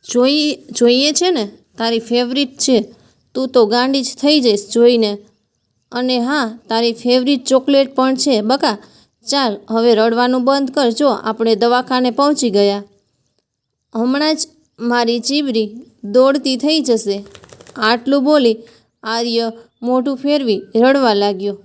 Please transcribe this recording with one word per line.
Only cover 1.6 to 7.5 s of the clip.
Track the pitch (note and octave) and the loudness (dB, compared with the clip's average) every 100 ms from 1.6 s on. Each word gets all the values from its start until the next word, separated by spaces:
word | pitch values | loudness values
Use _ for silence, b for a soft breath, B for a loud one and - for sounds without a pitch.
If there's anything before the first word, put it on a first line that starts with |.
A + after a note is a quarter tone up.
| _ - | _ -8
તારી | A3+ A3+ | -4 -4
ફેવરિટ | A#3 A#3+ B3 C4 C4+ - | -2 -2 -2 -2 -4 -4
છે. | - A#3+ G3 b b b _ B3+ | 0 0 0 b b b _ -8
તું | C4 | 0
તો | B3+ G#3 | 2 2
ગાંડી | A#3+ C4 C4+ | 2 0 -2
જ | B3 - | -4 -2
થઈ | C#4+ D4+ | 2 2
જઈશ | B3 G3+ - | 2 0 -2
જોઈને. | A3+ A#3+ A#3+ G#3+ G3+ _ _ _ _ _ _ _ | 4 4 4 0 -4 _ _ _ _ _ _ _
અને | A#3 B3+ B3+ | -6 -2 -2
હા, | A#3+ D4 A3+ A#3 - | -2 -2 -4 -8 -6
તારી | A3+ A#3 | -2 -2
ફેવરિટ | A3+ B3 B3+ B3+ C#4 | -2 0 0 2 -2
ચોકલેટ | - | 0